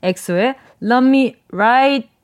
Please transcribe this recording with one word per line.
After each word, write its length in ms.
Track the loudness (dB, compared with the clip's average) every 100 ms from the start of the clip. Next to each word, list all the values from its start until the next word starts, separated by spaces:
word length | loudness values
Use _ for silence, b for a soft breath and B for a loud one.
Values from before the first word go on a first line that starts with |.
엑소의 520 | -6 -6 -4 -2 -2 -4 b b
Love 260 | -2 2 2
Me 260 | 2 0 -4 _
Right 560 | -2 0 2 2 0 -6 _